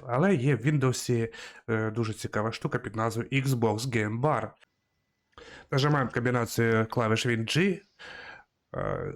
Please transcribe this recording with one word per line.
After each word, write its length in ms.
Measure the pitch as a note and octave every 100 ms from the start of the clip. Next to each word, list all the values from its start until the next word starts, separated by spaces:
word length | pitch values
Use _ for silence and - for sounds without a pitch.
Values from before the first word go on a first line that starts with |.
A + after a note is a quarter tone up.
| -
Але 280 | B2 F#3 F3
є 200 | C3 B2+
в 40 |
Windows, 760 | B2+ D3+ C3 A#2+ - A#2+ A2+ - - - -
е, 220 | A2 A2
дуже 220 | A2 A2
цікава 380 | G#2 - G#2+ G#2+
штука 280 | - D3+ B2
під 160 | G#2+ G#2+
назвою 340 | A2+ A2+ A2+
Xbox 480 | C3+ C3+ B2 A#2 G#2+
Game 420 | C3 A#2 G#2+ A2+
Bar. 300 | D3 B2+ G#2+ - _ _ _ _ _ _ _ - - - -
Нажимаємо 400 | C#3 D3 D3 B2
комбінацію 760 | B2+ A#2+ B2 A#2 - A#2 A2 A2
клавіш 360 | - A2+ A2 B2
Win 160 | A2+
G. 400 | A2+ D3 G3 E3+ - _ - - - - _ _ _ -
Е, 380 | - - -